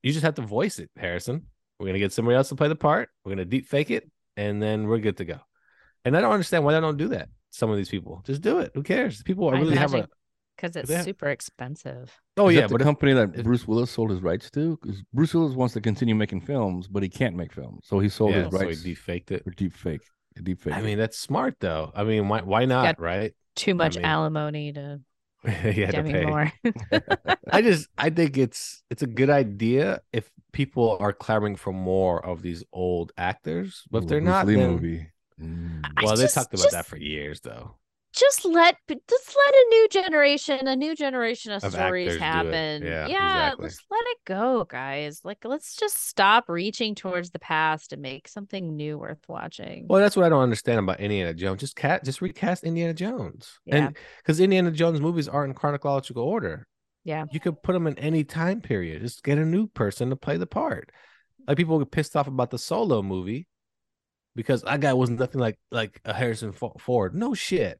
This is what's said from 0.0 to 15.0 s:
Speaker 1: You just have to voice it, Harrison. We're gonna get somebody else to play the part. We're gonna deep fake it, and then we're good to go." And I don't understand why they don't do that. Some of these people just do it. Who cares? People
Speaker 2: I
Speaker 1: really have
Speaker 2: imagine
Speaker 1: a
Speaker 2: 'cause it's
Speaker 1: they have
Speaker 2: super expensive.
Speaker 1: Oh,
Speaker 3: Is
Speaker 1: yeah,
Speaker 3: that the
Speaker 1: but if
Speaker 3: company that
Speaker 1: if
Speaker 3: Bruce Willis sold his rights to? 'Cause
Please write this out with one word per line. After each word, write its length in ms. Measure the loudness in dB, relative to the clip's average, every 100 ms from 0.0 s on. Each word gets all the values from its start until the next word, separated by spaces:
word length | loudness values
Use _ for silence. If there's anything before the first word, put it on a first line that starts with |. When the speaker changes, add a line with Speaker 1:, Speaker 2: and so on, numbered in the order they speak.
Speaker 1:
You 80 | -2
just 120 | 0 0
have 100 | -2
to 60 |
voice 340 | -4 -2 -2 -4
it, 140 | -16 -8
Harrison. 520 | -6 -6 -6 -8 -10 _ _ _
We're 60 | -4
gonna 120 | -2
get 120 | 0
somebody 240 | 0 4 4
else 140 | 2
to 60 | 0
play 120 | 0
the 60 | 2
part. 340 | 2 2 -2 _
We're 100 | -8
gonna 120 | -6 -2
deep 220 | -4 -2
fake 240 | -2 0
it, 180 | -4 -6 _ _ -6
and 240 | -4 -2
then 260 | -2 -2 0
we're 100 | 0
good 200 | 0 -4
to 80 | -8
go." 120 | -10 _ _ _ _ _ _
And 140 | 0 2
I 40 |
don't 100 | 4
understand 320 | 2 2 2 4
why 80 |
they 60 | 2
don't 180 | 0 -2
do 120 | -2
that. 200 | -4 -8 _ _
Some 180 | -4 -2
of 80 | -2
these 120 | -2
people 340 | -6 -8 -14 -8
just 160 | -4
do 160 | 0 0
it. 120 | -2
Who 80 | -6
cares? 400 | -2 0 0 -4
People 260 | -6 0 2
Speaker 2:
I 100 | 2
Speaker 1:
really 160 | 2 2
have 160 | 2
Speaker 2:
imagine 160 | 0 -4
Speaker 1:
a 500 | _ _ _ _ -10
Speaker 2:
'cause 140 | -8 -8
it's 120 | -4
Speaker 1:
they 60 | -2
have 100 | -4
Speaker 2:
super 220 | -6 -6
expensive. 920 | -6 -10 -12 -12 -10 -12 -14 -18 _ _ 4
Speaker 1:
Oh, 120 | 8
Speaker 3:
Is 60 | 8
Speaker 1:
yeah, 60 |
Speaker 3:
that 60 | 6
the 40 |
Speaker 1:
but 80 | 4
if 40 | 4
Speaker 3:
company 280 | 4 4
that 220 | 6 4 0
Speaker 1:
if 80 |
Speaker 3:
Bruce 240 | 0 0 2
Willis 240 | 0 0
sold 180 | -2 -2
his 120 | 0
rights 280 | 0 -2 -4
to? 260 | -4 -2 -4
'Cause 260 | -8 -12